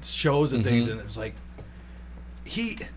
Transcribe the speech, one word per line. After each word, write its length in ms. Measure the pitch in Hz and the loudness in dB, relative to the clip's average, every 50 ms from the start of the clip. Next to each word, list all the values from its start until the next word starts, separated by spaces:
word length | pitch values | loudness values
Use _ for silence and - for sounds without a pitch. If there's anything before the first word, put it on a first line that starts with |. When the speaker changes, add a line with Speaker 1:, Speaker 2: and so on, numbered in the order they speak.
| - | -4
Speaker 1:
shows 480 | - - - - 156 139 143 151 139 | -4 -2 2 4 4 6 6 6 6
and 140 | 131 120 104 | 4 4 6
things, 200 | 98 117 117 120 | 6 6 6 6
Speaker 2:
Mm-hmm. 80 | 113 110 | 4 0
Speaker 1:
and 80 | 113 | -4
it 40 | 107 | -6
was 120 | 107 - | -8 -6
like, 180 | 113 110 110 - - - - - - - - - - - - - - - - - - - - - - - | -6 -6 -6 -8 -10 -14 -14 -14 -14 -14 -14 -14 -16 -16 -16 -16 -16 -14 -14 -14 -14 -14 -14 -14 -12 -10
he, 360 | - - 220 233 226 - - - - - | -6 -4 -2 -2 -2 -4 -6 -10 -12 -12